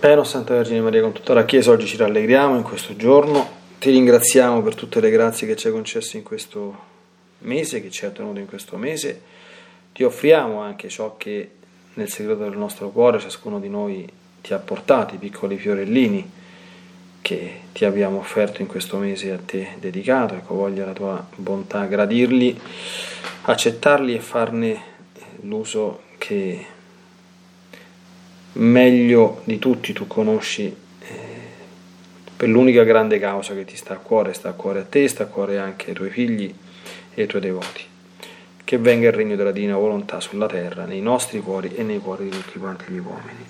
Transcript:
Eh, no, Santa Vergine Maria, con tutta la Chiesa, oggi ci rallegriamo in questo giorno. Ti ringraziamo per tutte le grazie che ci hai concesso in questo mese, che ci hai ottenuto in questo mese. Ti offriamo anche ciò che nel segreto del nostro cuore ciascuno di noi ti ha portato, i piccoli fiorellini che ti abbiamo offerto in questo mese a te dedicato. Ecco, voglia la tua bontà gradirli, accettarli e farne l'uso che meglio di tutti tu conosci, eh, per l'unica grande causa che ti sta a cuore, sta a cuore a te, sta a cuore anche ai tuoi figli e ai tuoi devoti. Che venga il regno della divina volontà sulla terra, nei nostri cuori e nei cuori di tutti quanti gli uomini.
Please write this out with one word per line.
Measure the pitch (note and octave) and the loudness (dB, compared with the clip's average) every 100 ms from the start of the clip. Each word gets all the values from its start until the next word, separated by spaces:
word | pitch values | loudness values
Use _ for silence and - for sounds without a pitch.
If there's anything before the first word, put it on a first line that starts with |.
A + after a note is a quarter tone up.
| D3 | 8
Eh, | |
no, | D3 | 6
Santa | C3+ C3+ A2+ | 6 -2 0
Vergine | B2 A#2 A#2 | 0 2 0
Maria, | A2+ A2 | 2 2
con | A2 | 2
tutta | G#2 - | -2 2
la | B2 | 4
Chiesa, | A2+ C3 A#2 | 6 4 8
oggi | A2+ | 6
ci | G#2+ - | 6 0
rallegriamo | G#2+ G#2+ G#2+ C3 C#3+ | 2 2 4 4 4
in | B2+ | 0
questo | A2+ F#2+ - | -2 -8 -10
giorno. | G2+ A2+ C#3+ D3 C#3+ C3 - - - | -4 6 6 6 2 0 -8 -20 -4
Ti | C3+ | 4
ringraziamo | C3 B2+ A#2+ A#2 C3+ B2 A#2 | 6 8 6 6 4 4 4
per | A2 - | 0 -4
tutte | - - | -4 2
le | A2 | 4
grazie | A2 A2+ A2+ A2 | 4 2 0 -4
che | G#2+ | -2
ci | A2+ | -2
hai | |
concesso | A2 G#2+ A#2 A2 A2+ | -4 -6 -8 -8 -12
in | |
questo | G2+ G#2+ - G#2+ G2+ G2+ - _ _ _ _ _ | -12 -14 -12 -12 -12 -12 -20 _ _ _ _ _
mese, | A2 C3 D#3+ A#2+ | -6 -6 -4 -8
che | G2 | -10
ci | - | -10
hai | G#2 | -12
ottenuto | G2 G#2+ G2+ | -10 -10 -10
in | G2 | -12
questo | G2 - G2 | -16 -14 -10
mese. | A#2+ D#3 C#3+ - - - - - - _ _ | -8 -6 -8 -10 -16 -20 -20 -20 -20 _ _
Ti | - | 0
offriamo | B2+ - D3 D#3 B2+ G#2+ | 0 2 6 6 4 -6
anche | G#2 G2+ G2 | -8 -12 -14
ciò | - A2 - | -8 -10 -8
che | - G#2 - _ _ _ _ | -8 -8 -8 _ _ _ _
nel | - G#2 | -10 -8
segreto | - G#2+ G#2+ | -6 -4 -4
del | G#2 G2+ | -4 -6
nostro | G#2 G2+ G2+ | -8 -8 -8
cuore | G#2 A#2+ A2 | 2 4 4
ciascuno | F#2 - A2+ G#2 | -4 -12 -10 -8
di | G2+ | -8
noi | G2+ G#2 F#2+ F2 - _ _ | -6 -6 -8 -12 -20 _ _
ti | - | -8
ha | G2 | -8
portato, | - F#2 - C3 G2 F#2+ | -6 -10 2 2 2 -8
i | |
piccoli | G2+ G2+ G2+ G2 | -14 -8 -6 -6
fiorellini | G#2 G2 G2 A#2+ A#2+ G2 F#2 - - - - - - - - - | -4 -4 0 2 2 0 -6 -18 -20 -20 -20 -20 -20 -20 -20 -12
che | - F2 F2 - - | -8 -8 -8 -14 -18
ti | - | -2
abbiamo | G#2 G2 G2 G2 | -2 0 -2 -2
offerto | F#2+ - G#2 - | -4 -2 -2 -2
in | F#2+ | -8
questo | F#2+ F#2 G2 | -8 -8 -6
mese | G2+ G2 G2 | -6 -6 -8
a | F#2 | -8
te | F2+ F#2+ F#2+ - | -8 -8 -8 -10
dedicato. | F#2+ F2+ G2 C3 A2+ | -10 -8 0 0 0
Ecco, | F#2 F2+ | -4 -8
voglia | F#2 G2 G2 | -4 -4 -4
la | G2 | -8
tua | F#2+ G2 F#2 F2+ | -6 -6 -8 -10
bontà | - F#2+ G2 G2 G#2 G2 | -14 -8 -8 -6 -6 -4
gradirli, | G2+ G2+ A#2 B2 B2+ B2 A#2+ - - - - - - - - | 0 0 2 2 4 2 0 -12 -16 -14 -12 -12 -12 -14 -10
accettarli | - B2 - A#2 D3 C#3+ C3 | -2 0 0 2 4 4 2
e | A#2 | -4
farne | - A#2+ A2+ A#2 A2+ G#2+ - - - - - - | -4 -4 -2 -2 -2 -4 -10 -20 -20 -20 -20 -18
l'uso | G2+ G#2+ A2 A2 G#2+ - - - | -10 -8 -6 -4 -4 -6 -18 -14
che | - G#2 F#2+ F2 - - - - _ _ _ _ _ _ _ - - - - - - - - - | -6 -4 -4 -6 -12 -20 -20 -20 _ _ _ _ _ _ _ -20 -20 -20 -20 -20 -20 -20 -16 2
meglio | A2+ B2 B2+ B2 A#2+ A#2+ A2 - | 6 8 8 8 6 6 6 2
di | - A2 | -6 -2
tutti | C3 A#2+ - | 0 0 -2
tu | G2+ G2 | -8 -6
conosci, | - G#2+ G#2+ - - | -2 0 0 -2 -6
eh, | G2+ - - - - - - - - - - - - - - - - - | -6 -8 -20 -20 -18 -16 -16 -16 -18 -20 -20 -20 -20 -20 -20 -20 -20 -2
per | A#2+ | 4
l'unica | A2+ B2+ A#2 | 6 8 8
grande | A2+ A2+ A2 G#2+ | 8 6 4 0
causa | G2 G2 F#2+ | 0 -4 -6
che | G2 | -10
ti | F#2+ - | -10 -14
sta | - | -12
a | F#2+ | -14
cuore, | - A2 G2 | -2 0 0
sta | F#2 G2 | -4 -10
a | |
cuore | F#2 G2 G2 | -8 -6 -6
a | |
te, | F#2+ C#3+ C#3 | -2 2 2
sta | - | 0
a | G#2 | -6
cuore | - G2 G2+ | -4 -4 -4
anche | G2 F#2+ - | -6 -10 -12
ai | |
tuoi | F#2 G2 | -8 -8
figli | F#2+ A#2+ A2 G2 - - - - - - | -4 -2 -2 -4 -10 -20 -20 -20 -20 -16
e | - | -6
ai | G#2 | -4
tuoi | G2+ | -2
devoti. | F#2+ F#2 F2+ - - - - - - - - - | -4 -6 -8 -14 -18 -20 -20 -20 -20 -20 -20 -18
Che | - B2+ | -4 2
venga | A#2 A#2 A#2 | 4 6 6
il | |
regno | A2 G#2+ G#2 | 4 0 0
della | G2+ | 0
divina | G2 G2+ G2 | 0 -2 0
volontà | G#2+ G#2 G2+ F2 | 0 0 -4 -10
sulla | - G2+ G#2+ | -8 -4 -4
terra, | F#2 F2 F2+ F2+ | -4 -6 -8 -10
nei | F#2+ | -6
nostri | G#2+ B2 - A2 | -2 -2 -2 -8
cuori | F#2 F#2+ F#2 | -6 -6 -6
e | F#2+ | -8
nei | A2 G#2 | -6 -6
cuori | F#2+ F#2+ | -8 -8
di | G2 | -8
tutti | F#2+ F#3 - | -10 -12 -12
quanti | F#3+ F3+ - | -12 -12 -12
gli | F#2 | -12
uomini. | F2+ - - - - | -10 -14 -16 -18 -20